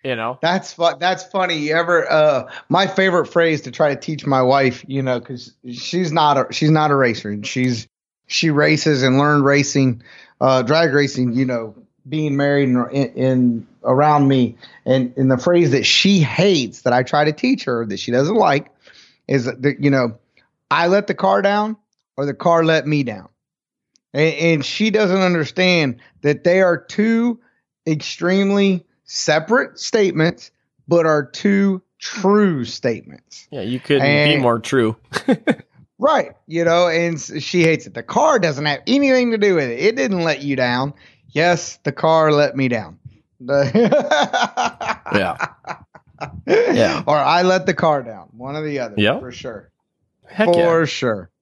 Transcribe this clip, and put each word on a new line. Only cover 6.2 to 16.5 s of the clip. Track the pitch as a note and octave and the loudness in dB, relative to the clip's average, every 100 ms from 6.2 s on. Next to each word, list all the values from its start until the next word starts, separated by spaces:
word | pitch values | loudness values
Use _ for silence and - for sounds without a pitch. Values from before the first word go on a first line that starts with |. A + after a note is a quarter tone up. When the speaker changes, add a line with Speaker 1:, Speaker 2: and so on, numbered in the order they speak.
| D3+ C#3 | 4 2
Speaker 2:
a, | - | 0
she's | - D#3 | 0 2
not | D#3 D3+ | 4 2
a | C#3 | 2
racer, | B2+ G#2+ G#2 | 2 0 -8
and | G#2 G#2 | -8 -8
she's, | C3 B2+ A#2 - _ _ _ _ | -4 -2 -4 -10 _ _ _ _
she | - E3 | -2 0
races | D3 D3+ D#3 D#3+ C#3 | 2 2 2 2 2
and | C3 C3 | 2 4
learned | D3 D3 | 4 4
racing, | C#3 C#3+ C#3 C#3 C3 A#2 - - - _ | 4 2 2 0 0 -2 -10 -20 -20 _
uh, | C3+ C3 | 2 2
drag | A#2+ D#3 E3 | 2 2 2
racing, | C#3+ C#3 - B2 | 2 0 -2 -2
you | A#2 | 0
know, | C3 A#2+ A2+ - _ _ C3+ | -2 -4 -8 -16 _ _ -10
being | D#3 D3+ C#3 | -6 -2 0
married | C#3+ C#3+ C#3 | 0 2 2
and | B2 A#2+ | 0 -2
in, | C#3 C3 | -2 -4
in | - C3 C3 B2 A2+ - _ | -2 0 2 2 0 -10 _
around | A#2+ B2+ D3+ D3 C#3 | 0 2 4 4 4
me. | C3+ A#2 - - - | 2 0 -4 -20 -12
And, | - C3 B2 C3+ | 0 0 0 -2
and | C3 | 0
the | B2+ | 2
phrase | F3 F3 D#3+ | 2 2 2
that | C#3 - | 2 0
she | - F#3+ G3 | 2 4 4
hates | C3+ - G3 | 2 2 2